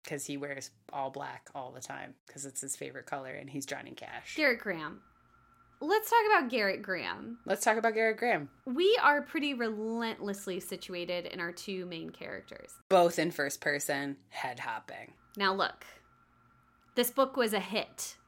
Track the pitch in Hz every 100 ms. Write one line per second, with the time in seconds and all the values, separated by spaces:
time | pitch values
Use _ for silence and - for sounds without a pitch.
0 | - 147 - 143 143 139 - _ - 143
1 | 135 139 139 127 - 143 127 131 - 135
2 | 135 135 - 139 139 131 135 - 135 131
3 | - 143 131 143 139 143 - 135 131 131
4 | - 120 - - 294 240 214 165 156 -
5 | _ _ _ _ _ _ _ _ 302 427
6 | 427 466 427 403 247 240 196 - 202 180
7 | 98 87 226 233 - 202 240 220 226 220
8 | 226 220 247 180 143 - - 254 370 466
9 | 294 294 285 320 285 262 226 214 220 233
10 | 226 - 202 196 196 180 - 185 - 180
11 | 175 175 175 - 170 175 - 185 180 165
12 | 165 - - 190 - - - - _ 185
13 | 170 170 160 156 143 - - 143 - 139
14 | 143 139 _ - 131 123 123 110 - -
15 | 120 - _ - 196 196 170 - - -
16 | _ _ _ _ _ _ _ _ _ -
17 | 247 254 262 262 226 202 180 208 - -
18 | - -